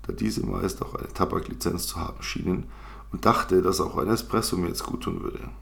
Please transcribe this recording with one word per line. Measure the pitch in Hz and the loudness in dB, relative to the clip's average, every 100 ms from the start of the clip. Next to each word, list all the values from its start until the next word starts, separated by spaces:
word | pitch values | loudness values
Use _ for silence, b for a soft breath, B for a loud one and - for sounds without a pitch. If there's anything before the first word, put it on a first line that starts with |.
da | - | -6
diese | 92 107 107 104 | 0 0 0 0
meist | 92 92 - | 0 0 -2
auch | - | -6
eine | - - | -4 -6
Tabaklizenz | - 92 - - - 85 - - | 0 2 2 -2 -2 0 0 -2
zu | 87 | -4
haben | 80 - | -6 -6
schienen, | - - - 92 - B B B B | -6 -2 0 0 -2 B B B B
und | 90 107 | 2 4
dachte, | - - 92 | 4 6 6
dass | 87 87 | 6 2
auch | 78 - | 2 2
ein | 80 | 2
Espresso | 113 - 113 - 90 | 2 2 0 2 2
mir | 85 | 2
jetzt | - | 0
gut | - 87 | -4 -4
tun | - 87 | -2 -2
würde. | - - - - | -4 -6 -10 -12